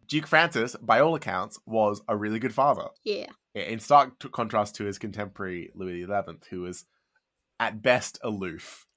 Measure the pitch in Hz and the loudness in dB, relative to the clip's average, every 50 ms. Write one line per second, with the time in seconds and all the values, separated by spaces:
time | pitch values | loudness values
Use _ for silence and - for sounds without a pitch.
0 | _ - 147 151 151 - 160 156 170 160 - 117 113 123 - - 120 113 113 123 | _ -2 -2 -2 0 4 4 4 4 4 2 0 -2 -2 -4 -4 2 4 6 6
1 | 147 165 165 143 - 98 90 92 98 113 - - - - 110 110 107 104 104 104 | 6 4 2 0 -4 -4 -4 -4 -4 -4 -8 -14 -8 -2 2 2 2 2 2 -2
2 | - - 107 104 107 107 107 113 123 117 110 139 135 143 123 - - - - _ | -4 -4 -2 -2 -2 -2 -2 -2 -4 -2 0 2 4 4 2 2 -2 -12 -12 _
3 | - - - - - - - _ _ _ - 104 85 101 113 107 - - 143 143 | -6 -6 -6 -6 -6 -12 -16 _ _ _ -10 -8 -6 -6 -6 -4 4 6 8 8
4 | 135 131 - - - 123 - - 113 107 113 107 104 104 - - 104 101 95 - | 8 6 0 -14 -14 -8 -4 -4 -4 0 0 0 0 0 -2 -8 -6 -6 -6 -8
5 | - 104 95 104 104 95 - - 98 92 90 87 - - - 98 95 92 87 87 | -8 -10 -6 -6 -8 -8 -8 -8 -8 -6 -6 -8 -10 -12 -10 -10 -8 -8 -6 -8
6 | 87 95 101 101 92 87 85 - _ - 92 90 90 90 90 - - _ _ _ | -6 -2 -2 -2 -2 -4 -10 -16 _ -12 -10 -8 -8 -8 -8 -10 -14 _ _ _
7 | _ _ _ _ _ _ _ _ _ _ _ - 117 110 110 107 107 127 123 - | _ _ _ _ _ _ _ _ _ _ _ -4 -4 -4 -4 0 2 2 2 2
8 | - - - - - 113 107 98 95 87 - - - - - - - _ _ | 2 -6 -10 -6 -6 -6 -4 -4 -6 -8 -8 -10 -12 -14 -16 -16 -18 _ _